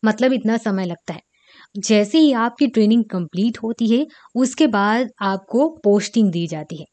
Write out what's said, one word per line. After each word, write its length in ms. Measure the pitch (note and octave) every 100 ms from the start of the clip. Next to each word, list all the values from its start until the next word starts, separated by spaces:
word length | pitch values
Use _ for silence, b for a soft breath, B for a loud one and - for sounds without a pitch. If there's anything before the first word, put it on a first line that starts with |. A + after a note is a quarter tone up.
मतलब 280 | A3 G#3+ B3+
इतना 240 | B3+ A3 A#3
समय 280 | A3+ F#3+
लगता 280 | F#3 E3+ -
है। 80 | D#3+ _ b b b b G#3
जैसे 400 | - G#3+ G#3 D#4+
ही 140 | D#4
आपकी 340 | B3 A#3 A#3 C#4+
ट्रेनिंग 380 | A3+ G#3+ A3+
कंप्लीट 540 | A3 F#3 E3 F3 A3 A3+
होती 360 | A3+ A3+ A#3 A#3
है, 80 | D#4 B B
उसके 320 | - B3+ - D#4
बाद 420 | G#3+ G3+ A3 B3+ _
आपको 460 | G3 F#3+ - A#3 D4+ D#4+
पोस्टिंग 460 | G3+ G3+ G3+ - G#3+
दी 160 | E3+ E3+
जाती 300 | D#3+ D3+ D#3+
है 80 | D#3